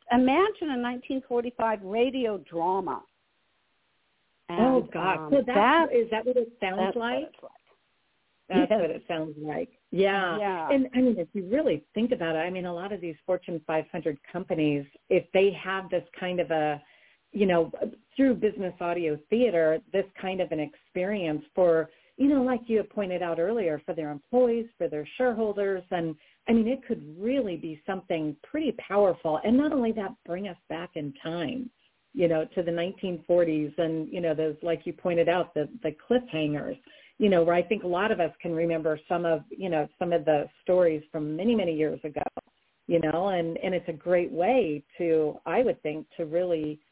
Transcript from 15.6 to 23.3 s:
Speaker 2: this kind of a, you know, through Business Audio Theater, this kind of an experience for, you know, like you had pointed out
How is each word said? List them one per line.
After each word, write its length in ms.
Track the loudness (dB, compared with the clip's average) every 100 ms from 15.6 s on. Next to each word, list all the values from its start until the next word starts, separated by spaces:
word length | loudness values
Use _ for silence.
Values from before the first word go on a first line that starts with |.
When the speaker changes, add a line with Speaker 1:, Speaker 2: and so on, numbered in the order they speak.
| -6 -8 -4
Speaker 2:
this 140 | -6 -6 -8
kind 220 | -4 -2
of 100 | 0
a, 320 | 0 0 -2 -8 _ _ _ _
you 160 | 0 4
know, 240 | 4 2 -2 -8 -8 _ 2
through 180 | 2
Business 400 | 4 0 -2 -6 -4
Audio 360 | -4 -2 -2 -4 -2
Theater, 500 | 2 4 4 4 2 0
this 120 | -2 -2 -6
kind 200 | -6 -4
of 100 | -2
an 80 | -2
experience 840 | -4 -8 _ -4 -2 -2 -2 -4 -4
for, 360 | 2 4 4 0 _ _ 0
you 100 | 2
know, 140 | 4
like 200 | 2 0 0
you 120 | 0
had 120 | 0
pointed 320 | -4 -4 -2
out 160 | -2